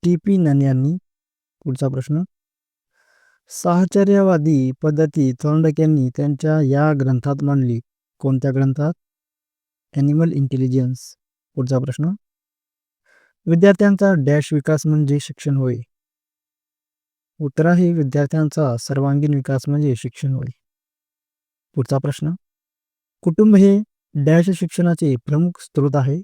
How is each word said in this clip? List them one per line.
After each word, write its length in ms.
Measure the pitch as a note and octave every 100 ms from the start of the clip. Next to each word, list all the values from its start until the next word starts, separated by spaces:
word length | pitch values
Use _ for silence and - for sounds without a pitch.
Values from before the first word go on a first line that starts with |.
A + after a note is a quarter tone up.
टी 120 | F3 F3
पी 220 | - G3
नन 240 | D#3+ C#3
यांनी. 340 | C#3 C3 C#3 F3+ _ _ _ _ _ _ D#3
पुढचा 220 | C3 C3+
प्रश्न, 360 | C3+ B2+ D3+ F#3 _ _ _ _ _ _ _ _ _ _ _ _
साहचर्यवादी 1200 | - F3 F3 F#3 G3+ G3 G3 F#3+ F3 D3+ D3 C3 C3
पद्धती 500 | D#3 D3+ D#3+ D#3 C3+ B2
थॉर्नडाईक 360 | D3+ D#3 D#3+ D3+
यांनी 300 | D#3 D3+ B2+ B2
त्यांच्या 440 | C#3+ C#3 D#3 D#3
या 300 | C#3 C#3 D3+ D3
ग्रंथात 440 | C3 B2+ C#3 C#3
मांडली. 360 | C#3+ C#3 B2+ A#2 - _ _ _
कोणत्या 300 | C#3 C3 C3+
ग्रंथात? 420 | C3 C3+ C3 D3 E3+ _ _ _ _ _ _ _ _ _
ॲनिमल 380 | - C#3 D3+ E3
इंटेलिजन्स. 800 | D#3 C#3 C3+ C3 B2+ B2+ B2+ - - _ _ _ -
पुढचा 220 | B2+ C3
प्रश्न, 340 | C3+ C3 D3+ G#3 _ _ _ _ _ _ _ _ _ _ _ _ -
विद्यार्थ्यांचा 680 | E3+ G3 F#3+ G3+ G3 G3+ F#3 C#3
डॅश 280 | D3 D3
विकास 320 | D3+ C#3 D#3 D#3
म्हणजे 320 | D3+ D3 C#3+
शिक्षण 360 | - D3 D3+ C#3
होय. 180 | C3 A#2+ A#2+ _ _ _ _ _ _ _ _ _ _ _ _ _ _ _
उत्तर 260 | D3 - D#3+
आहे, 260 | F3 F3+
विद्यार्थ्यांचा 840 | E3+ C#3+ D3 C#3+ D#3+ D#3 - D3 A#2+
सर्वांगीण 540 | - C#3 C#3 C#3 D3
विकास 300 | C#3+ C3 C3+ D3
म्हणजे 260 | D3 D3 B2
शिक्षण 380 | B2+ - C#3
होय. 140 | C3 B2 - _ _ _ _ _ _ _ _ _ _ _ -
पुढचा 220 | B2 C3+
प्रश्न, 360 | C#3+ - D3+ F3 _ _ _ _ _ _ _ _
कुटुंब 320 | - D#3+ G#3+ G3+
हे 220 | G3 G3 G#3+ _ _ D3+
डॅश 340 | C#3+ E3 F3
शिक्षणाचे 680 | F3+ E3+ - F3 E3 D#3+ B2+ -
प्रमुख 360 | D3 F3 E3+
स्रोत 340 | - - C#3+ C#3+
आहे. 260 | C3 D3+